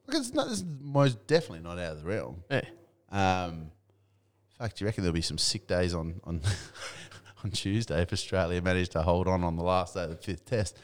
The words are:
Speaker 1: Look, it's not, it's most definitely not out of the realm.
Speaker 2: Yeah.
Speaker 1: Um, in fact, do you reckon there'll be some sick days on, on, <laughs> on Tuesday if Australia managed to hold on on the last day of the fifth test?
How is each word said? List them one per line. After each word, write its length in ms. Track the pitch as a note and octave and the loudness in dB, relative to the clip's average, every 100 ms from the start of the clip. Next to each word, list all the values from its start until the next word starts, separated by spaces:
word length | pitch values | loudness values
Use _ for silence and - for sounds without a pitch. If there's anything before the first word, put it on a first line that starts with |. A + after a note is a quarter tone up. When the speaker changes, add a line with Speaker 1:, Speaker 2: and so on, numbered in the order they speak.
| - | -2
Speaker 1:
Look, 100 | D#4 | -2
it's 160 | B3 | 0
not, 160 | C#4+ C4 | -2 -2
it's 120 | G#3 F3+ C#3 | -4 -6 -8
most 460 | C#3+ C#3+ C#3 A2 - | 0 4 4 4 2
definitely 320 | D#3+ D#3+ E2 | 2 2 -10
not 180 | E2+ F2 | -8 -6
out 140 | E2+ | -6
of 80 | D2+ | -6
the 40 | D#2+ | -4
realm. 360 | G#2 B1 E2 - | -4 -4 -10 -2
Speaker 2:
Yeah. 100 | C3+ - - - _ - | -2 -2 -12 -20 _ -6
Speaker 1:
Um, 600 | G2 F#2+ F#2 F2 E2 D#2 - _ _ _ _ _ _ _ - | 2 4 4 -2 -6 -12 -16 _ _ _ _ _ _ _ -8
in 60 | A#2 | -6
fact, 120 | - | -2
do 60 | |
you 40 | G2+ | -2
reckon 160 | G#2+ | 0
there'll 100 | F2+ | 2
be 80 | E2 | 2
some 160 | D#2+ D2+ | 0 0
sick 300 | - G#2+ - | 0 0 0
days 260 | F2+ F2+ | 2 2
on, 260 | F2 E2 F2 | 0 -4 -6
on, 180 | - E2+ G2 F#2+ - - - | -6 -2 0 -2 -6 -14 -14
<laughs> 500 | - - - - - | -14 -16 -20 -20 -10
on 80 | G2+ | -6
Tuesday 500 | - G2 G#2+ A2+ D#2 | -2 0 0 0 2
if 100 | F2 | 2
Australia 480 | F#2 - F#2 E2+ F2+ | 0 0 0 2 2
managed 300 | F2+ F#2 F2+ | 2 2 2
to 80 | E2 | 2
hold 260 | E2 F2 F#2 | 4 4 4
on 160 | F#2 | 2
on 120 | F2 E2 | 2 0
the 80 | |
last 300 | F2 F#2 F2 F#2+ | 2 2 0 -4
day 80 | |
of 60 | E2 | -6
the 60 | D#2+ | -6
fifth 300 | - F2 - | -8 -8 -2
test? 320 | A2+ G2+ - | -2 -2 -6